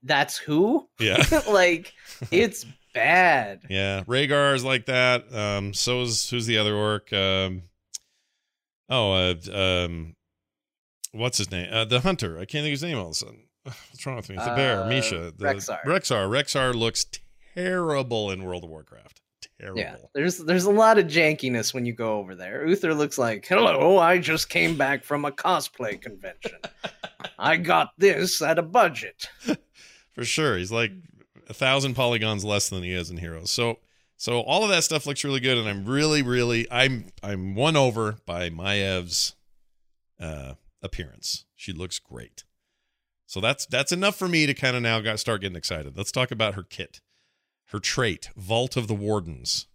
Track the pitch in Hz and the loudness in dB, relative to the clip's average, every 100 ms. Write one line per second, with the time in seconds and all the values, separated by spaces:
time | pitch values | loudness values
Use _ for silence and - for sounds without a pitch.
0 | 127 147 143 - - 151 202 277 - _ | 2 2 2 -2 0 2 4 2 -2 _
1 | 110 92 143 320 240 202 180 165 - - | 2 4 4 4 4 6 6 4 -4 -20
2 | - - 120 170 226 - 120 - _ 123 | -20 -14 0 2 2 0 -16 -20 _ 0
3 | 120 175 180 143 107 98 - 95 98 98 | 4 6 6 4 2 -8 -6 -2 0 -2
4 | 92 123 143 143 143 139 127 131 113 127 | -2 0 2 4 4 2 2 -2 0 2
5 | 127 123 - 123 104 101 101 95 - 123 | 4 4 0 -4 -2 -2 -2 -4 -2 0
6 | 123 110 - 123 113 110 104 104 104 104 | 0 -2 -2 -4 0 2 2 2 0 -2
7 | - 101 95 95 95 92 87 _ _ - | -2 0 2 2 0 -4 -12 _ _ -18
8 | _ _ _ _ _ _ _ _ _ 127 | _ _ _ _ _ _ _ _ _ 0
9 | 107 95 90 87 82 101 95 90 87 85 | 2 4 2 0 -4 -2 2 2 0 -4
10 | 80 80 _ _ _ _ _ _ _ _ | -10 -16 _ _ _ _ _ _ _ _
11 | - 110 120 - 98 92 90 110 110 123 | -12 -6 -4 -4 -4 -6 -4 -2 2 2
12 | 131 185 98 82 95 151 151 143 170 143 | 2 0 -4 -6 -8 -4 -4 -4 -4 -6
13 | 90 78 110 110 _ _ - 123 - - | -6 -8 -8 -14 _ _ -18 -18 -20 -14
14 | - 127 104 95 117 120 135 120 113 110 | -10 -10 -10 -8 -4 0 2 2 0 0
15 | 117 87 85 80 139 117 95 95 107 180 | 0 -4 -8 -6 -4 -4 -6 -8 -2 -2
16 | - 117 98 123 147 143 131 120 113 - | 0 0 2 0 0 0 0 0 0 -2
17 | - - - - - - 180 185 170 143 | -6 -8 -18 -20 -18 -6 -4 -2 -2 -2
18 | 127 117 104 95 92 90 85 80 73 55 | 0 -2 -2 -4 -6 -8 -10 -18 -20 -20
19 | - _ _ _ - _ 98 95 85 87 | -20 _ _ _ -20 _ -12 -8 -8 -10
20 | - 143 160 180 160 180 180 208 220 220 | -12 -2 -2 -2 0 2 4 6 8 6
21 | 175 151 156 156 131 120 107 131 120 113 | 6 4 4 4 -2 -2 -2 -2 -4 -2
22 | 113 107 95 92 90 113 156 196 170 156 | -2 -2 -6 -12 -10 -6 0 2 2 0
23 | 147 - 120 107 - 190 220 139 151 190 | 0 0 0 -2 0 4 4 6 6 8
24 | 170 180 147 160 - 175 170 160 135 139 | 6 4 2 -2 0 0 2 2 0 0
25 | - 147 147 139 170 175 139 _ 120 98 | -2 -4 -4 -4 0 0 0 _ -8 -8
26 | - 101 95 - 226 - - _ - - | -12 -14 -16 -10 -12 -12 -16 _ -14 -12
27 | - _ - - 123 165 170 165 156 _ | -18 _ -16 -2 0 0 2 2 2 _
28 | 196 156 180 - 151 165 160 190 190 127 | 4 4 0 0 2 0 2 4 4 2
29 | 220 - - - 240 - _ _ - - | -12 -12 -16 -12 -6 -6 _ _ -20 -20
30 | _ - 120 - 151 98 90 113 117 95 | _ -10 -4 0 2 0 -2 -2 -2 -4
31 | 87 _ _ _ _ - 131 139 135 127 | -20 _ _ _ _ -2 2 2 0 0
32 | 123 117 110 104 101 104 - 95 90 90 | 2 2 0 -2 0 0 0 -4 -4 -4
33 | 85 87 87 82 87 - 117 113 _ _ | -6 -8 -10 -8 -4 -2 -2 -4 _ _
34 | _ _ - 120 117 160 214 180 - 160 | _ _ -2 -2 0 0 2 2 2 -2
35 | 147 139 143 139 127 123 107 98 98 135 | -4 -6 -4 -2 0 0 -2 -6 -4 0
36 | 151 151 123 123 120 117 117 123 135 127 | 2 2 2 0 2 0 -2 2 2 0
37 | 101 - 101 101 92 98 143 156 131 113 | -8 -14 -8 -6 -6 0 2 4 4 2
38 | 107 110 - 87 87 82 95 101 98 92 | -4 -4 -8 -6 -6 -6 -4 -2 0 -2
39 | 90 85 - - _ _ _ _ _ _ | -4 -2 -4 -4 _ _ _ _ _ _
40 | _ _ 82 76 67 67 _ _ 98 - | _ _ -10 -10 -12 -16 _ _ -12 -10
41 | 78 - - - _ _ - 85 90 - | -12 -12 -10 -10 _ _ -12 -10 -8 -10
42 | _ 64 57 - - _ _ _ _ _ | _ -18 -18 -20 -20 _ _ _ _ _
43 | _ _ _ - 107 135 - 127 139 175 | _ _ _ -2 0 0 -2 -2 0 2
44 | 196 208 185 170 151 139 127 123 117 113 | 0 0 0 2 2 2 0 0 0 0
45 | 110 107 - 107 98 87 - 85 69 71 | -2 -4 -2 -2 -4 -6 -6 -6 -8 -8
46 | 101 - 127 113 110 101 92 - 85 - | -6 -2 -4 0 -2 -2 -12 -12 -14 -14
47 | _ _ _ _ _ _ _ 104 - - | _ _ _ _ _ _ _ -6 -4 0
48 | 120 87 - - 92 113 127 - 110 107 | 0 0 -10 -16 -2 0 0 -2 -4 -4
49 | 101 107 85 71 120 - - | 0 -2 -2 -10 -6 -6 -6